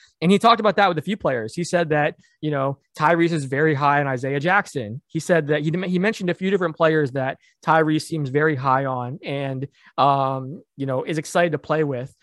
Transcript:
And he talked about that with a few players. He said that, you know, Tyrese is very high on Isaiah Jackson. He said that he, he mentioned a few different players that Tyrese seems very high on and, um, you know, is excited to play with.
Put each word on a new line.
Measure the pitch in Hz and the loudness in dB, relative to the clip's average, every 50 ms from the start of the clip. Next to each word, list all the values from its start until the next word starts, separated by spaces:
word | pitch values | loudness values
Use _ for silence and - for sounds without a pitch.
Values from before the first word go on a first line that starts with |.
| _ _ _ _ | _ _ _ _
And | 156 175 | 2 2
he | 202 190 | 2 4
talked | - 233 233 226 | 6 4 4 4
about | 214 214 185 - | 4 2 2 4
that | 202 190 | 2 2
with | 175 156 | 2 -2
a | - | -4
few | 180 214 | -6 -8
players. | - - 160 135 120 110 110 - | -4 -2 -2 -2 -2 -4 -6 -6
He | 170 175 | -8 -6
said | - - 175 175 151 | -2 0 0 0 0
that, | 151 147 147 160 - - _ _ _ _ | 0 0 0 0 -2 -6 _ _ _ _
you | - 156 | -6 -4
know, | 147 139 135 139 135 - _ _ _ - | -2 -2 -2 -2 -4 -6 _ _ _ 0
Tyrese | 156 156 175 170 170 165 | 2 2 4 4 2 2
is | 170 156 139 | 2 -2 -2
very | 131 135 135 156 160 151 | -2 -2 0 2 2 2
high | 135 147 143 143 147 | 2 2 2 2 2
on | 143 139 | 2 0
Isaiah | 131 123 123 131 139 143 | -2 -4 -4 -4 -4 -2
Jackson. | 139 175 185 202 190 - - 139 113 104 113 143 - | 0 2 2 2 0 -2 -6 -8 -8 -8 -10 -12 -14
He | _ _ 160 | _ _ -8
said | - - 180 165 151 143 | 0 2 2 2 2 2
that | 151 151 | -2 0
he, | 147 165 151 180 190 185 | 0 -2 -2 -2 -2 -2
he | 180 180 | -2 0
mentioned | 185 214 220 - 196 175 | 0 0 -2 -2 -4 -4
a | 170 | -4
few | - 185 190 | -2 -2 -2
different | 202 185 185 165 147 | 0 0 0 -2 0
players | - 170 160 160 156 151 127 | 2 2 4 4 2 2 0
that | 123 139 131 131 - - _ _ _ _ - | -2 -4 -4 -4 -6 -10 _ _ _ _ 0
Tyrese | - 156 160 160 156 156 151 | 2 4 4 4 4 2 0
seems | - - 165 156 147 131 | -2 -4 -6 -4 -4 0
very | 127 147 151 160 151 | 2 2 2 2 2
high | 131 131 139 131 135 139 | 0 0 2 2 2 0
on | 135 131 127 123 123 135 190 - | -2 -4 -4 -6 -8 -10 -10 -8
and, | - 143 139 139 135 131 131 135 - - _ _ - _ - | -6 -6 -4 -4 -6 -6 -8 -8 -10 -12 _ _ -12 _ 2
um, | 135 143 139 139 135 135 135 135 131 131 156 226 - _ _ | 2 4 4 2 0 -2 -2 -4 -8 -10 -14 -16 -18 _ _
you | - 139 135 | -8 -6 -4
know, | 131 131 - | -4 -4 -4
is | - 165 156 | -4 -4 -4
excited | 151 - - 185 175 175 | -6 -2 0 0 2 2
to | 147 143 | 0 -4
play | - - 156 156 156 | -4 -2 -2 0 0
with. | 143 135 120 127 143 - _ | -2 -2 -6 -8 -10 -14 _